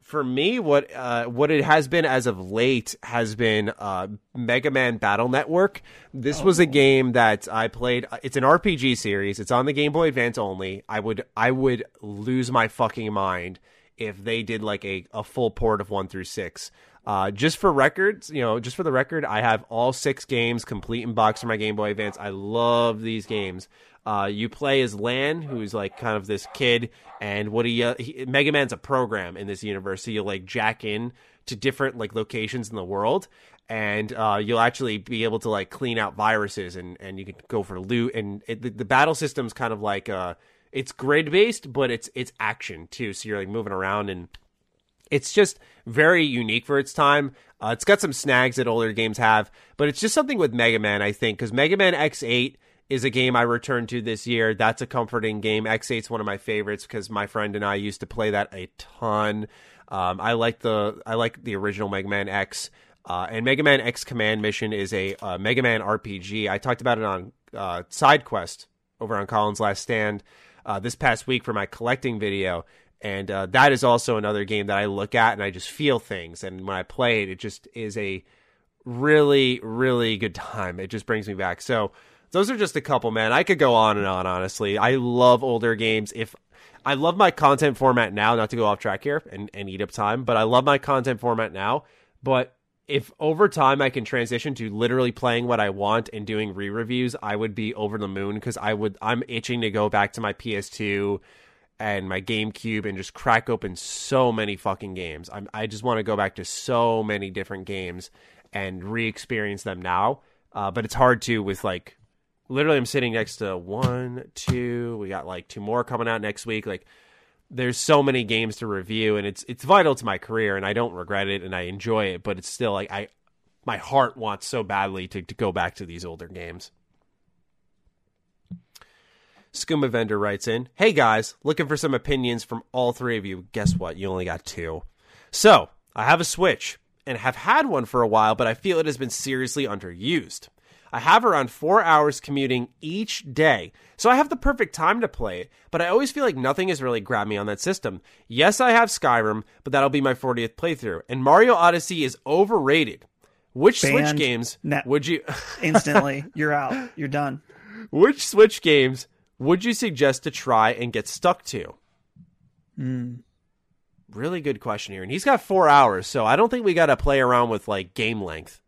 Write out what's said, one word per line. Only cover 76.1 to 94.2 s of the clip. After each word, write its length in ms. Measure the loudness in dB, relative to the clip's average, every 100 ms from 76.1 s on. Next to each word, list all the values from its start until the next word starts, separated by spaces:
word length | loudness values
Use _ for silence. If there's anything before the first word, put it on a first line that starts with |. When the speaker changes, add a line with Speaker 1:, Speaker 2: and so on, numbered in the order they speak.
| -10 -10 -12
Speaker 1:
And 200 | -12 -10 -6
when 80 | -6
I 80 |
play 400 | -6 -2 0 0
it, 40 | -2
it 100 | -8
just 260 | -12 -14 -18
is 220 | -12 -10 -8
a 260 | -8 -8 _ _ _ _ _ _
really, 760 | -12 -2 6 6 8 6 4 2
really 540 | -4 0 2 4 2 0
good 180 | -2
time. 440 | -6 -12 -6 -6 -6
It 80 | -8
just 180 | -8 -4
brings 220 | -4 -4
me 60 |
back. 260 | -4 -4 -6
So 320 | -4 -2 -2 _ _ _ _
those 180 | 0 0
are 60 | 0
just 200 | -2 -2
a 40 |
couple, 300 | 0 0 2
man. 220 | 0 2
I 100 | 2
could 160 | 2 4
go 160 | 6
on 240 | 6 6 4
and 80 | 0
on, 200 | -2 -2
honestly. 520 | -2 -4 -4 -2 2
I 180 | 2 2
love 460 | 0 4 6 6
older 300 | 4 0 0
games. 380 | 0 0 0 -4
If 200 | -8 -10 -12 _ _ -20 -8
I 100 | -4
love 220 | 0 0 4
my 140 | 4
content 460 | 6 4 6 4 4
format 360 | 4 4 2
now, 220 | 2 2 2
not 140 | 0
to 60 | 0
go 80 | 0
off 120 | 2
track 240 | -2 -4
here 180 | -4 -4 -6
and, 200 | -14 -12
and 140 | -12 -12
eat 120 | -8
up 80 | -8
time, 340 | -2 -2 0
but 120 | 2 2
I 60 |
love 200 | 4 4
my 140 | 6 2
content 420 | 2 0 0 -2
format 320 | 0 0 -2
now. 320 | -4 -2 -2 _ _ _ _
But 340 | -2 0 0 _ _ _ _
if 220 | -4 -4 _
over 300 | -2 2 2
time 340 | 4 4 4
I 80 | 2
can 140 | 0
transition 500 | -4 -4